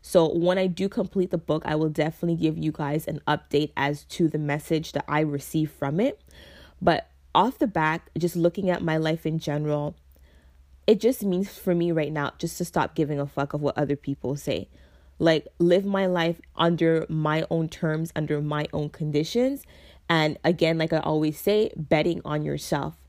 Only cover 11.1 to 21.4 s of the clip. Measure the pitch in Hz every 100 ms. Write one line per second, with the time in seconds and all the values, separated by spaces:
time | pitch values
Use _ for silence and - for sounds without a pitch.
11.1 | 262 202 180 202 - - 175 170 160 147
12.1 | 156 143 - 170 - 180 - - - 147
13.1 | 147 143 - 143 147 147 - 143 143 -
14.1 | 139 - 143 - 85 95 - - - -
15.1 | _ 165 160 - _ 175 180 202 196 190
16.1 | 180 165 170 - - 170 170 165 160 160
17.1 | 156 151 156 - 165 160 - 165 156 160
18.1 | - 151 147 151 147 151 156 147 - 151
19.1 | 147 165 233 254 277 - - - - _
20.1 | 165 156 - 160 175 165 165 160 160 -
21.1 | 156 151 151